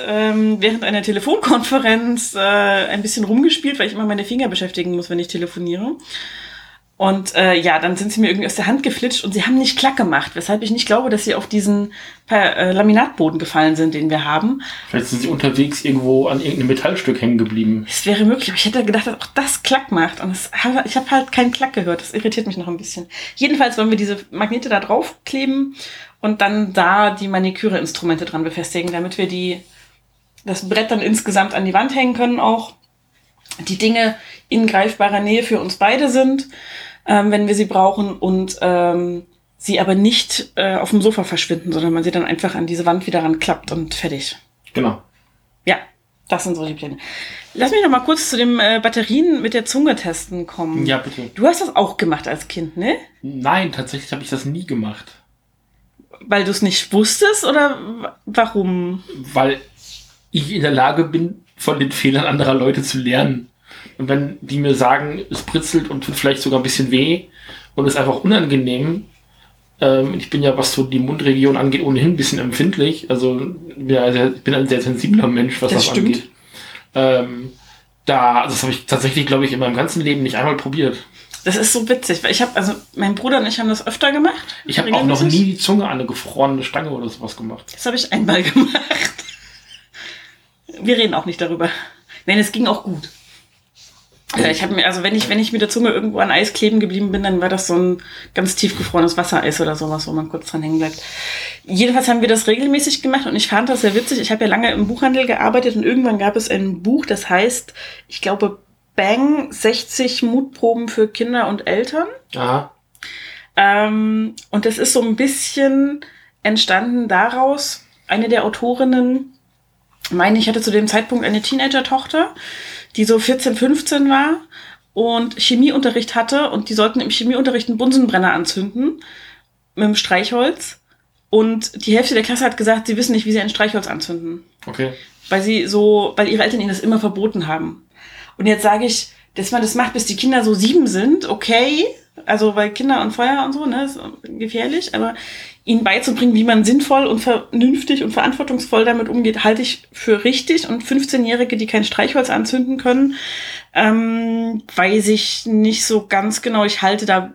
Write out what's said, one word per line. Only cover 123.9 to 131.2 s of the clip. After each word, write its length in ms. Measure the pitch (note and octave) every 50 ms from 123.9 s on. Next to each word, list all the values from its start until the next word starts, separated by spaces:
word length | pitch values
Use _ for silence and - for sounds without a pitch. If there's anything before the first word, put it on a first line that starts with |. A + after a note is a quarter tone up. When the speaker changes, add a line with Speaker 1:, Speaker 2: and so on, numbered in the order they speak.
| D4+ C#4+ C#4 C#4
Speaker 1:
war 340 | C4+ C4+ C#4+ D4+ E4 E4+ - - - - - - - - _ _ _
und 480 | G3 A3+ A#3 A#3 A#3 A#3 A#3+ - -
Chemieunterricht 760 | - - B3 A#3+ C4 D4 C#4 C#4 C#4 B3 A3+ A#3 A3+ - -
hatte 360 | A#3 A#3 A#3 C4+ C#4 D4 -
und 180 | - G#3+ G#3 -
die 60 | A3
sollten 260 | G#3+ G#3 A3+ A3+ C4
im 100 | - -
Chemieunterricht 580 | G#3+ - A#3 A#3 B3+ B3 C4+ C4+ B3 A#3+ A3+ -
einen 100 | A#3+ A3
Bunsenbrenner 540 | B3+ B3 C4 C4+ B3+ G#3+ F#3+ F#3 F#3 F3 -
anzünden 680 | - E3+ - - G3 F#3+ G3+ F#3+ A#3+ C4 D#4 D#4+ - - - - - - - - - _ _ _ _ _ _ _
mit 120 | - G#3
dem 100 | G#3 G#3
Streichholz. 800 | G#3 - - B3 A#3+ G#3+ A3 B3 A#3+ B3 C#4+ F4 - - - - - _ _ _ _ _ _ _ _